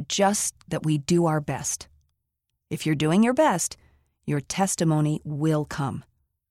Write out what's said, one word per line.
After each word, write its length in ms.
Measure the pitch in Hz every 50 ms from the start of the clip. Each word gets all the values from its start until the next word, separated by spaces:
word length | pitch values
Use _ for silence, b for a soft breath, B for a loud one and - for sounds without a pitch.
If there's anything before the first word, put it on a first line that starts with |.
| 147
just 480 | - - - 196 196 208 214 - - - _ _ -
that 160 | 170 147 -
we 140 | 156 151 147
do 260 | 139 - 175 170 170
our 160 | 165 156 156
best. 480 | 147 - 139 - 139 - - - - - _ _ _ _ _ _ _ _ _ _ _ _ _ _ _ -
If 160 | - 156 -
you're 100 | 160 156
doing 280 | 139 156 156 165 202 226
your 100 | 240 262
best, 460 | 254 311 294 202 165 - - - _ _ _ _ _ _ _ _ _ -
your 160 | - 147 143 139
testimony 800 | - - 175 196 190 - - 180 165 156 151 151 151 151 - -
will 400 | 147 151 139 151 160 156 151 147
come. 400 | - - - 139 131 107 - - _ _ _ _ _ _ _ _ _